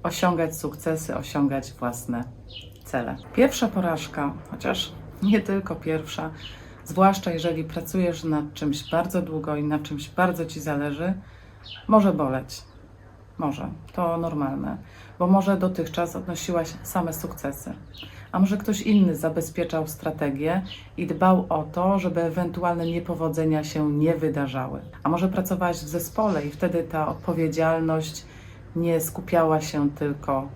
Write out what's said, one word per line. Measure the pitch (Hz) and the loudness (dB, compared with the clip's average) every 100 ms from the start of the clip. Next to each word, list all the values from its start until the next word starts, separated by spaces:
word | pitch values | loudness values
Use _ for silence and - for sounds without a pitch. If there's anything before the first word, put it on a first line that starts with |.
osiągać | 175 165 185 170 165 160 | -4 0 2 2 0 -2
sukcesy, | 147 - - 160 160 127 | -6 -4 -2 -2 -2 -6
osiągać | 143 151 139 135 131 | -4 0 2 0 -6
własne | - 123 120 - 117 127 - - - - - - | -6 -6 -4 -6 -4 -6 -12 -16 -16 -16 -18 -6
cele. | 135 120 131 - | -4 -4 -6 -6
Pierwsza | - 269 - 233 | 4 4 6 0
porażka, | - 180 156 - - 143 - - | 2 0 -2 -4 -4 -4 -4 -12
chociaż | - - - - - - - | -6 -4 -2 -4 -8 -16 -2
nie | 196 214 | 4 4
tylko | 196 196 190 160 | 4 -2 -2 -6
pierwsza, | 160 160 156 - 160 156 - - - - - | -2 -2 -2 -8 -8 -10 -14 -16 -18 -18 -6
zwłaszcza | 185 190 190 - | 6 6 6 0
jeżeli | 165 170 165 | 0 0 0
pracujesz | 160 165 - 190 180 165 | -2 -6 -2 2 2 0
nad | 165 151 147 | 0 0 -2
czymś | - 151 139 - | -2 -2 -2 0
bardzo | 160 180 185 | 0 2 0
długo | 160 156 151 151 | -2 -4 -2 -2
i | |
na | 147 151 | 0 0
czymś | 151 147 - | -2 -8 -6
bardzo | - 180 175 160 | 2 2 2 -4
ci | 160 | -6
zależy, | 151 143 147 143 175 190 - - - - - - - | -4 -2 -2 -2 -2 -2 -6 -20 -20 -20 -18 -16 6
może | 214 196 | 8 8
boleć. | 160 139 131 127 - - - - - - - - - | 4 2 0 -4 -14 -16 -20 -20 -20 -20 -20 -20 -4
Może. | 151 139 - - - | -4 -4 -8 -10 -10
To | - 170 165 | -4 -2 0
normalne. | 170 151 139 139 139 139 - - - - | -2 -2 -2 -2 -6 -8 -12 -20 -20 -2
Bo | 180 | 6
może | 196 190 190 | 6 6 2
dotychczas | 185 185 160 156 170 175 | 2 0 -4 -2 -2 -4
odnosiłaś | 180 165 - 175 165 - | -6 -6 -2 -2 -2 -6
same | - 190 170 | -4 -2 -2
sukcesy. | 160 - - 143 139 - - - - - - - | -4 -8 -6 -8 -8 -10 -12 -14 -16 -16 -16 -6
A | 185 | 2
może | 190 202 | 4 4
ktoś | - 208 | 0 -2
inny | - 208 185 156 | 4 6 6 4
zabezpieczał | 165 160 156 - 170 160 156 | 0 0 -4 -2 -2 0 -2
strategię | - 160 151 147 139 151 180 185 - - - | -4 -6 -2 -2 0 0 0 -2 -12 -14 -6
i | 170 | -4
dbał | 156 185 185 - | 4 6 6 4
o | 160 | -2
to, | 156 - 185 196 | -2 0 2 2
żeby | 180 165 | 2 0
ewentualne | 170 160 175 170 175 170 165 | 0 0 -2 0 0 0 0
niepowodzenia | 165 175 165 160 156 160 156 | -2 -2 -2 0 2 2 2
się | 151 160 151 | 0 0 2
nie | 147 156 160 | 4 4 4
wydarzały. | 156 143 139 131 131 139 - - | 2 0 -2 -2 -4 -8 -12 -6
A | 143 | 0
może | 170 185 | 2 2
pracowałaś | 196 185 180 180 160 | 2 0 0 0 -2
w | 151 | -4
zespole | 165 170 - 214 165 147 | -4 -4 0 2 2 -2
i | |
wtedy | 147 180 175 | -2 0 0
ta | 165 160 156 | -2 -2 -2
odpowiedzialność | - - 165 160 160 160 165 160 160 160 - - - - - - 165 | -2 -2 0 0 2 2 4 2 2 0 -8 -14 -18 -18 -18 -8 -2
nie | 170 165 | 2 2
skupiała | 160 - 185 170 160 156 | 0 -6 2 4 6 4
się | 156 151 143 | 2 0 0
tylko | 143 147 143 - 135 139 | 2 -2 -2 -2 -2 -2